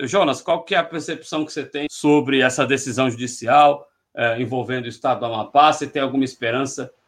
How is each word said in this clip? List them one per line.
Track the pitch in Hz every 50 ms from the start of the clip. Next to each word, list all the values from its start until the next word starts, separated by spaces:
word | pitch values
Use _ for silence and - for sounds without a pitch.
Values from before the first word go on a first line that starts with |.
Jonas, | - 120 185 202 185 147 131 -
qual | - - 165 160 -
que | - 196
é | 180
a | 165
percepção | - 165 160 151 - 160 - - - 175 156 151
que | 151
você | - 156 131
tem | 135 - 143 147 151
sobre | - - - 147 147 151 131 131 139 135
essa | 127 127 131 - 139
decisão | 120 139 131 - 135 113 123 131 127
judicial, | 117 113 123 120 - - 117 113 135 147 147 143 143 143 - _ _ _ _ _ _
é, | - 117 117 113 117
envolvendo | 123 113 127 127 117 107 131 127 120
o | 117
estado | 113 - - 135 123 -
do | 123
Amapá? | 117 113 107 107 - - 143 147 151
Você | 156 151 151
tem | 139 - 151
alguma | 139 131 123 135 135
esperança | 127 - _ 135 113 117 131 135 131 - - 123 - _ _ _